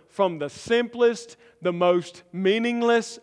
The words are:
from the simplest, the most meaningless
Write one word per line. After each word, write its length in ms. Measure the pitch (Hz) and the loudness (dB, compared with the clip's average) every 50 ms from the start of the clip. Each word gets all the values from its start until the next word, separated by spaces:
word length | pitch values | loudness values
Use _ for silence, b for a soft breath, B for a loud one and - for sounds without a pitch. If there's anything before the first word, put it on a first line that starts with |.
| b _ | b _
from 320 | _ - 202 185 170 151 | _ -2 -2 0 -2 -4
the 100 | 143 143 | -8 -10
simplest, 880 | - - - - 233 240 247 226 233 233 240 233 233 - - - - b b b b _ | -10 -10 -4 0 0 0 0 -2 0 0 2 2 2 0 -6 -16 -20 b b b b _
the 120 | 170 180 175 | -4 -4 -2
most 500 | 175 180 180 180 175 170 - - - - _ | 2 4 4 4 2 0 -4 -10 -20 -20 _
meaningless 880 | - 175 190 185 208 226 226 240 240 233 233 233 233 233 220 - - - | -8 -2 0 2 2 2 0 -2 -2 0 2 2 2 2 0 -4 -10 -18